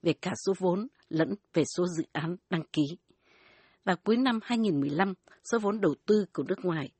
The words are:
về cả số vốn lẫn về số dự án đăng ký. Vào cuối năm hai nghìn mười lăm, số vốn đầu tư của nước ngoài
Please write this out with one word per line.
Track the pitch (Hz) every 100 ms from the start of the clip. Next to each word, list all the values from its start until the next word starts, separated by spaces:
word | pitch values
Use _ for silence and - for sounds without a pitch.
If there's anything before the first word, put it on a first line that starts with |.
về | 175
cả | 147 - - -
số | 190
vốn | 185 180 240 _ _
lẫn | 160 160 202 _
về | - 139 -
số | 180 160
dự | -
án | - 160 180 _
đăng | 170 156
ký. | - 143 175 _ _ _ _ _ _ _ _ -
Vào | 175
cuối | - 233
năm | 262 226
hai | - 240
nghìn | 220 147
mười | 143
lăm, | 147 196 185 _ - -
số | 233
vốn | 202 214
đầu | 190 143 -
tư | 214 190
của | -
nước | 139 185 185
ngoài | 160 131 _